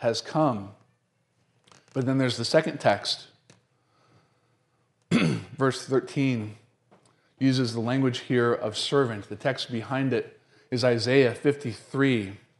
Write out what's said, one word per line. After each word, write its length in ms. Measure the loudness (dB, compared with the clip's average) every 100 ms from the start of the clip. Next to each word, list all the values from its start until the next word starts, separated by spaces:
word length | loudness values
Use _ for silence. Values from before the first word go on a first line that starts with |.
has 200 | -2 -2
come. 500 | -2 0 0 -2 -8 -18 _ _ _ _ _ _ _ _ _ -20 _
But 120 | -4 0
then 120 | 2
there's 200 | 0 -2
the 60 |
second 340 | 0 0 0 0
text. 480 | 0 0 -2 -8 -10 _ _ _ _ _ _ _ _ _ _ _ _ _ _ _ _ _ 0
<clears throat> 0 |
Verse 760 | 2 2 0 -6 -2 0 0 -2
thirteen 720 | -2 0 0 0 -2 -4 -12 _ _ _ _ _ _ _ -2
uses 360 | 2 2 0
the 60 | -2
language 400 | -2 0 0 0
here 320 | 0 2 2
of 260 | 2 -2 -4
servant. 500 | 0 2 0 -2 -10
The 80 | -6
text 340 | -4 -4 -4
behind 420 | -8 -4 -2 0
it 280 | -2 -4 -10 _ _ _
is 120 | 0
Isaiah 520 | 2 2 4 6 4
fifty-three. 1040 | 4 0 0 -4 -10 -6 0 2 2 -2 -10 _ _